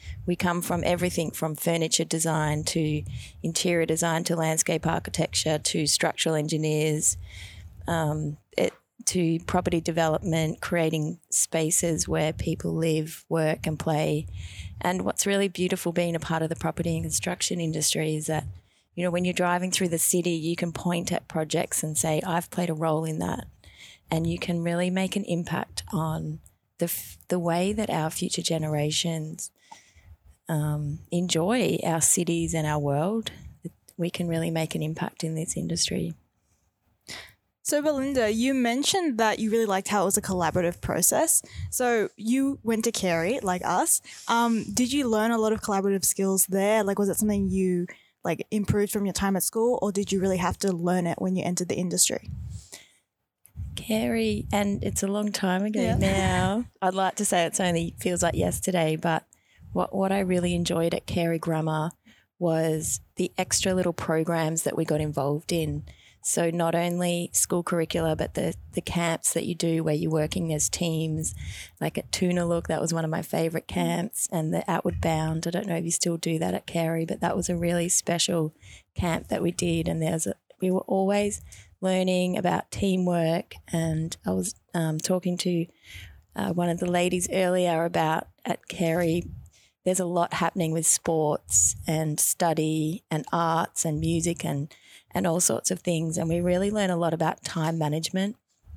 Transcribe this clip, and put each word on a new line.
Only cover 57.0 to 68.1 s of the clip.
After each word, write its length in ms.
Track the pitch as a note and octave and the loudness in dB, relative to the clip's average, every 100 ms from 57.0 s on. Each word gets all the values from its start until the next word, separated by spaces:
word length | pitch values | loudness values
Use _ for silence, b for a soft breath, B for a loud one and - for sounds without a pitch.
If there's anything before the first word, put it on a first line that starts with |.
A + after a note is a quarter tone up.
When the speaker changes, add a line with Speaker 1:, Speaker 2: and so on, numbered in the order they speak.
| F#3+ - | 0 0
Speaker 1:
to 100 | G#3 | 2
say 200 | F#3 E3 | 2 2
it's 140 | - | 2
only 360 | F3+ E3+ E3+ - | 2 2 0 -2
feels 240 | - F3 | -2 2
like 140 | E3+ E3+ | 2 2
yesterday, 600 | F3 E3+ - F3+ D#3+ D#3 | 0 0 0 2 2 2
but 300 | E3+ D#3+ - b b b - | 0 0 -2 b b b -6
what, 220 | F3+ F3+ G3 | -2 -2 0
what 160 | F#3+ | 2
I 80 | G3 | 2
really 340 | F#3 F3+ F3 | 2 2 2
enjoyed 400 | F3 E3+ E3+ E3 | 0 0 2 0
at 140 | E3+ - | 0 -2
Carey 320 | F3+ E3 E3 | 0 0 0
Grammar 500 | E3 D#3+ D#3 D#3 D#3+ - b b b - | 0 0 0 0 -2 -6 b b b -2
was 600 | F3 D#3+ D#3+ D#3 D#3+ - - - | 0 2 2 0 -2 -6 -8 -4
the 160 | F3+ - | -4 -2
extra 340 | F#3 - F#3+ | -2 0 2
little 200 | F#3 F3+ | 2 2
programs 680 | E3 - D#3+ D#3+ E3 D#3 D#3+ | -2 0 0 2 0 0 0
that 140 | - - | -2 -2
we 80 | D#3+ | 0
got 160 | D3+ | 0
involved 500 | D3+ D3+ C#3 D3 - | 0 0 0 -2 0
in. 340 | E3+ D3+ D3 - B B B - | -2 0 -4 -8 B B B -4
So 220 | - E3+ | 0 0
not 240 | E3+ E3 | 2 2
only 560 | E3+ F3 F3 F3 F3 F3 | 2 0 0 0 0 -2
school 280 | - - E3+ | -2 0 0
curricula, 540 | E3+ E3+ D#3+ F3 E3 | 0 0 0 0 0